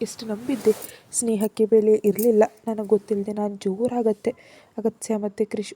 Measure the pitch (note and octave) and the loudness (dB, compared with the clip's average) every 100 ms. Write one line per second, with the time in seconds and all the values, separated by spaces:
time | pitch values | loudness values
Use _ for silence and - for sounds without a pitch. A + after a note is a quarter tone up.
0 | A3 - A3 G#3 B3 A#3 G#3+ - - - | -8 -8 -8 -8 -4 0 0 0 -4 -20
1 | _ - A#3 G#3+ G#3+ - G#3+ A3 G#3+ G#3+ | _ -4 -2 0 0 0 4 6 6 4
2 | G#3 F#3+ A#3+ G#3+ G#3+ - - G#3+ G#3 G#3+ | 2 2 4 4 4 0 -8 -6 0 0
3 | - G3+ G3+ G#3 G#3 G3+ G3 F#3+ A#3+ A#3+ | 0 -4 -4 -4 -4 -4 -6 -2 -2 0
4 | A3 G#3 A3+ - - - _ - A3 - | 0 0 -2 -6 -12 -20 _ -6 -6 -4
5 | - G#3+ G#3 G3+ G#3 G#3+ G3+ | -6 -4 -4 -4 -4 -4 -8